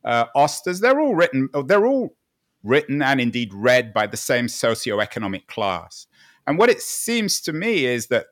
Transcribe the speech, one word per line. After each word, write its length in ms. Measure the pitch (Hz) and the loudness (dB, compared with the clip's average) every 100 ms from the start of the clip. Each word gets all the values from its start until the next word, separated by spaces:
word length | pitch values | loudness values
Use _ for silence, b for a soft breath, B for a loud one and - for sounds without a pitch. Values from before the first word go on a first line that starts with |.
uh, 220 | - 117 117 | 0 0 2
Oster's, 460 | 151 180 - - 180 | 2 2 0 -6 0
they're 200 | 233 277 | 0 2
all 140 | 302 | 0
written, 340 | 175 170 135 135 | 2 2 2 -2
oh, 80 | 143 | -4
they're 240 | 135 202 226 | 2 2 4
all 300 | 269 233 _ _ _ _ _ | 0 -2 _ _ _ _ _
written 400 | 101 139 151 143 | 2 2 2 -2
and 180 | 135 135 | 0 2
indeed 320 | 120 120 117 | 0 -2 -6
read 400 | 98 117 127 113 | 0 4 4 4
by 140 | 107 107 | -2 -2
the 100 | 107 | -4
same 300 | - 123 120 | 0 0 0
socioeconomic 960 | - 120 113 - 104 104 - 104 92 _ | -2 -2 0 -2 -2 -2 -4 -6 -8 _
class. 640 | - 101 90 85 - - b b b - | -4 -2 -2 -8 -20 -20 b b b -4
And 100 | 160 | 2
what 140 | 240 | 2
it 100 | 220 | 2
seems 580 | - - - 233 208 - | -4 -8 -4 -2 -2 -4
to 120 | - | -4
me 320 | 156 214 202 127 | -6 -2 0 0
is 220 | 120 - | -2 -2
that 180 | 117 - | -2 -2